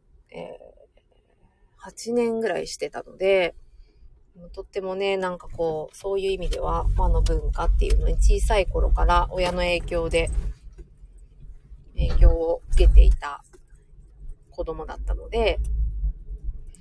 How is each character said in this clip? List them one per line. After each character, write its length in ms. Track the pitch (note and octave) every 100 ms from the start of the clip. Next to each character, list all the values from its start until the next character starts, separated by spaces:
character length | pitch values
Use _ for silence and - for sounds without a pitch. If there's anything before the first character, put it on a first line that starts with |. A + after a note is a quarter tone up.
| _ _ _
え 60 | -
ー、 20 | - - - - _ _ _ _ _ _ _ _ _ _
八 340 | - - A3
年 260 | A#3+ A#3 A3+
ぐ 120 | A3+
ら 80 | D#3+
い 80 | D#3
し 100 | -
て 140 | D3
た 120 | -
の 140 | - -
で、 380 | F#3+ F#3+ E3+ - - - - _ - _ _ F3 E3+
と 80 | -
っ 60 | -
て 160 | G3+
も 120 | F#3
ね、 220 | F#3+ G3 F#3+
な 140 | F#3
ん 80 | F3+
か 100 | -
こ 400 | - E3 D#3 D#3
う、 60 | -
そ 200 | G3 G3
う 40 |
い 80 | F#3+
う 40 |
意 40 | F#3+
味 140 | E3+
で 100 | -
は、 240 | E3 G3+ - -
和 100 | F3+
の 140 | E3+
文 280 | - D#3+ -
化 120 | -
っ 140 | E3 -
て 80 | -
い 80 |
う 40 | D3+
の 100 | D#3+
に 80 | E3
小 220 | - G3+
さ 200 | - G#3+
い 80 | F3+
頃 240 | - -
か 160 | - D#3+
ら 220 | F3 F3
親 200 | F#3 F3+
の 100 | F3
影 200 | F3+ F3
響 300 | - F3 E3
で、 180 | E3 D#3+ - - - - - - - - - - - - - - - -
影 160 | - E3+ -
響 120 | -
を 280 | E3 E3 E3+ -
受 140 | - -
け 60 |
て 100 | -
い 80 | C#3+
た 320 | - C#3+ C#3+ - - - - _ - - - - - - -
子 60 |
供 220 | E3 D#3+ D#3
だ 100 | D3
っ 20 |
た 160 | -
の 140 | - -
で、 320 | A3 G#3+ D#3 - - - - - - - - - - - -